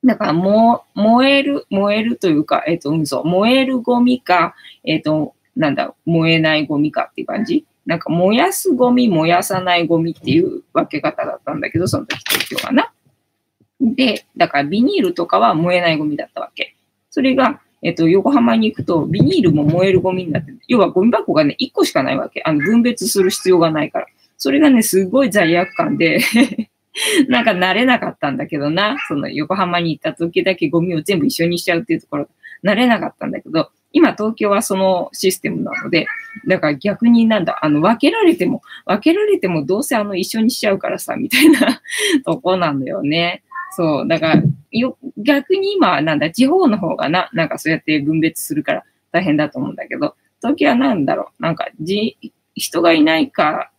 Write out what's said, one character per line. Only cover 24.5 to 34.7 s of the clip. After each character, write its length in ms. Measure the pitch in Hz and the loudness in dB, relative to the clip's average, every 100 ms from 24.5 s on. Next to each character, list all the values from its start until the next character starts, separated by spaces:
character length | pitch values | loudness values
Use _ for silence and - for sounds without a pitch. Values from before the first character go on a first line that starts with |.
れ 100 | 277 | 2
が 80 | 302 | 4
ね、 140 | 247 | 4
す 240 | 220 185 190 | 4 0 2
ご 180 | 247 | 0
い 60 | 262 | 2
罪 260 | 202 165 175 | 2 2 2
悪 180 | 185 | -2
感 220 | - 170 143 | -2 -2 0
で、 240 | 165 156 - 226 254 - 220 | 0 2 2 2 2 0 -10
<laughs> 560 | _ _ - 494 403 254 | _ _ -8 -2 0 2
な 120 | 247 | 2
ん 40 | |
か 80 | 233 | 0
慣 200 | 185 185 | 0 0
れ 140 | 190 254 | 2 2
な 120 | 247 | 0
か 100 | 190 | -2
っ 100 | - | -6
た 100 | 147 | -6
ん 60 | 127 | -4
だ 100 | 147 | -6
け 120 | 151 | -4
ど 100 | 147 | -2
な。 280 | 165 208 285 - | -2 -2 -4 -6
そ 60 | |
の 160 | 147 143 | -6 -6
横 240 | - 151 | -6 -4
浜 260 | 196 180 175 | -2 -2 0
に 120 | 170 | -2
行 60 | 151 | -4
っ 40 | |
た 100 | - | -6
時 300 | 170 170 175 | -6 -4 -2
だ 120 | 180 180 | -2 -2
け 120 | 156 | -2
ゴ 140 | 165 | 0
ミ 120 | 175 | -2
を 60 | 165 | -4
全 180 | 151 190 | -2 -2
部 80 | 143 | -2
一 160 | - | -2
緒 40 | 170 | -2
に 120 | 175 | -2
し 60 | |
ち 80 | - | -2
ゃ 40 | 170 | -4
う 40 | |
っ 20 | |
て 100 | 226 | -2
い 20 | 165 | -6
う 40 | |
と 60 | - | -4
こ 100 | 147 | -8
ろ、 100 | 143 _ - - | -8 _ -20 -6
慣 120 | 180 | -2
れ 120 | 208 247 | 0 2
な 140 | 220 | 0
か 60 | - | -2
っ 80 | _ | _
た 80 | - | -8
ん 40 | |
だ 100 | - | -8
け 80 | - | -6
ど、 220 | 220 - _ _ | -4 -4 _ _
今 200 | 294 311 | 2 2
東 220 | - 214 | 2 -6
京 160 | 220 208 | -2 0
は 100 | 202 | 0
そ 160 | 233 | 0